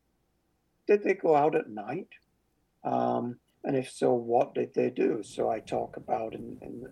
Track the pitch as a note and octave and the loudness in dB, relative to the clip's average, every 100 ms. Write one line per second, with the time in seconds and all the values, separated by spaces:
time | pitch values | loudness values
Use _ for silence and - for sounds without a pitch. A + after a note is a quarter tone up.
0 | _ _ _ _ _ _ _ _ - G#3 | _ _ _ _ _ _ _ _ 2 2
1 | G#3 F#3+ F3 D3+ D3+ D#3 - G#2+ G#2 D#3 | 2 0 4 4 4 2 -2 -8 -8 -8
2 | G#3+ - _ _ _ _ _ _ - B2 | -10 -18 _ _ _ _ _ _ -4 0
3 | B2 A#2+ A#2+ B2 _ _ - C#3 B2+ - | 0 0 -2 -8 _ _ -2 -2 -2 0
4 | C3+ B2 A#2 A#2+ D3 C3 B2 - B2 B2+ | 2 2 4 2 2 0 -2 0 0 2
5 | - A#2 G2 - A#2 A2+ - A#2 A#2+ - | 0 0 -4 -4 -2 -2 -4 -4 -4 -8
6 | - A2+ A2+ A2+ A#2 - - A#2+ A#2+ | -4 -4 -4 -8 -12 -12 -12 -12 -12